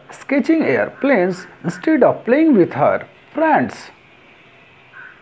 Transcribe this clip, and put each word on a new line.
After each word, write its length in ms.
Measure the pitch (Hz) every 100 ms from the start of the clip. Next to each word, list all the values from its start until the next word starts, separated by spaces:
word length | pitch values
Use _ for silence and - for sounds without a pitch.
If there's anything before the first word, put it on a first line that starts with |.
| -
sketching 520 | - - 277 233 320
airplanes 840 | 269 254 - - 269 240 180 185 - -
instead 400 | - - - 311 175
of 120 | - -
playing 260 | 262 320 233
with 180 | 165 -
her 160 | 135 95 - - -
friends। 560 | - 320 247 165 - - - _ _ - - - - - _ _ - - -